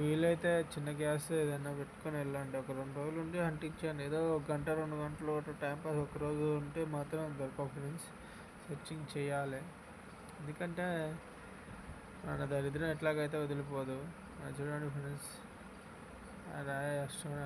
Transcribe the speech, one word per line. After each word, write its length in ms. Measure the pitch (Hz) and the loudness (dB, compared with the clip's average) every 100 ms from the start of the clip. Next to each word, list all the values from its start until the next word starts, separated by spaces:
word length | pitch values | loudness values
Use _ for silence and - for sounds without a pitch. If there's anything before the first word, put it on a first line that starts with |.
వీలైతే 500 | 151 156 165 170 175 170 160 | 4 6 6 6 6 6 4
చిన్న 140 | - 147 147 | 0 -2 2
గ్యాస్ 260 | 151 151 147 165 | 4 4 4 4
ఏదైనా 320 | 147 143 143 143 | 4 2 0 -2
పెట్టుకొని 360 | 139 - 156 151 | -4 -6 -2 0
వెళ్ళండి. 340 | 143 139 135 135 | 0 0 0 -2
ఒక 80 | 131 131 | -2 -2
రెండు 160 | 135 139 | -2 -2
రోజులు 200 | 147 160 | 0 0
ఉండి 160 | 160 175 170 | 0 2 2
హంటింగ్ 320 | 156 160 160 | 2 -2 -2
చేయండి. 240 | 160 151 143 | -2 0 0
ఏదో 100 | 156 165 160 | 4 4 4
ఒక 80 | 156 | 4
గంట 160 | 147 147 156 | 2 2 2
రెండు 180 | 156 151 | 2 0
గంటలు 280 | 151 151 156 151 | -2 0 2 2
ఒక 160 | 147 143 | 0 0
టైంపాస్ 360 | 143 147 160 151 143 | 0 0 2 2 2
ఒక 160 | 147 | 0
రోజు 220 | 147 147 151 151 | 2 4 4 4
ఉంటే 220 | 147 147 156 151 | 2 0 0 0
మాత్రం 380 | 143 160 156 139 | 0 0 -2 -2
దొరకవు 300 | 135 131 139 135 | -2 0 -2 -2
ఫ్రెండ్స్, 320 | 143 165 - - - - - - - | -4 -4 -6 -12 -12 -12 -14 -12 -6
సెర్చింగ్ 400 | 143 - 160 147 147 | -6 -4 -6 -2 0
చేయాలి. 460 | 143 143 139 135 170 156 - - - - - - | 2 2 2 -2 -6 -10 -14 -14 -14 -14 -12 -8
ఎందుకంటే 460 | 147 151 175 170 180 170 156 160 - - - - - - - - - - - | -6 -2 -2 0 2 2 0 -2 -8 -12 -12 -12 -10 -10 -10 -10 -12 -8 -4
మన 180 | 143 139 | -2 2
దరిద్రం 380 | 139 139 147 160 151 | 2 2 2 2 4
ఎట్లాగైతే 420 | 156 151 147 151 | 4 4 4 2
వదిలిపోదు. 540 | 147 143 143 139 131 131 156 - - - | 2 0 0 0 0 -2 -4 -8 -12 -8
అది 120 | 139 135 | -6 -2
చూడండి 300 | 143 147 151 143 | -2 0 -2 -2
ఫ్రెండ్స్, 340 | 139 143 - - - - - - - - - - - - - | -4 -4 -8 -10 -12 -14 -14 -14 -14 -14 -14 -12 -12 -12 -8
ఆ 60 | 151 139 | -6 -2
రాయి 300 | 139 143 143 143 | 0 2 0 0
అష్టం 280 | - 156 143 | -4 -4 -2